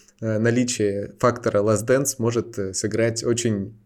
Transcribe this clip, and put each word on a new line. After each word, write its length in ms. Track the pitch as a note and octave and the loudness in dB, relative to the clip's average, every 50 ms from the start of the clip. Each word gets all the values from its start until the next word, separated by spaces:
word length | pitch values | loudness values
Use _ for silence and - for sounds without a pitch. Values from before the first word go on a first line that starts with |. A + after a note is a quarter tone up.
| _ _ _ _ | _ _ _ _
э, 180 | A2+ A2 G#2+ G#2+ | -4 -2 0 2
наличие 760 | A2 A#2+ A#2 B2 B2 A#2+ - - G#2 G2+ G2 G2+ G2+ - - - | 2 2 2 2 0 0 0 0 0 0 0 -2 -6 -8 -4 0
фактора 420 | - A#2+ A#2+ B2 - A2+ G#2 G2+ | 2 2 2 0 0 0 2 2
Last 240 | G2+ A2 G#2+ G2+ A2+ | 4 4 2 2 2
Dance 300 | B2 B2+ C3+ C#3+ C#3 - - | 2 2 2 2 0 -2 -2
может, 400 | A2+ A#2 A#2 A#2 A2+ A#2 - G2+ | -2 0 0 0 -2 -4 -6 -8
э, 160 | G2 F#2+ G2 | -6 -6 -4
сыграть 500 | - - G#2 G#2+ A2+ A2+ A#2 A2+ A2+ - | -4 -4 -2 0 0 0 0 0 -2 -2
очень 480 | B2 A#2 A2 - A#2 G#2 G2 G2 - - - _ | -2 -2 0 0 0 0 -2 -2 -6 -10 -16 _